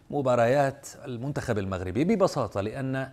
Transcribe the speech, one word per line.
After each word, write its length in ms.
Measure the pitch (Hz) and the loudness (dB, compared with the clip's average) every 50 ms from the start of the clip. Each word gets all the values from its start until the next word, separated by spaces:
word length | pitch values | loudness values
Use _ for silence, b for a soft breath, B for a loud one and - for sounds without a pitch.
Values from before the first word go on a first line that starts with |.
| B - | B -6
مباريات 760 | - 143 139 127 123 120 117 117 131 147 139 135 135 - - - - - - | -4 -2 2 2 4 4 4 6 6 4 4 2 0 -4 -10 -18 -18 -14 -12
المنتخب 540 | - 123 113 120 143 147 - 110 - 117 104 | -10 -8 -8 -6 -6 -6 -4 -4 -2 -2 -2
المغربي؟ 460 | 98 95 95 90 90 92 87 110 151 | -2 -2 -2 -4 -4 -2 0 0 2
ببساطة 560 | 180 226 190 196 175 - 156 120 101 - 104 | 2 4 4 4 2 2 0 -4 -2 -2 -2
لأن 480 | 98 110 117 139 135 131 131 135 135 - | -2 -2 -4 -6 -4 -4 -4 -4 -6 -6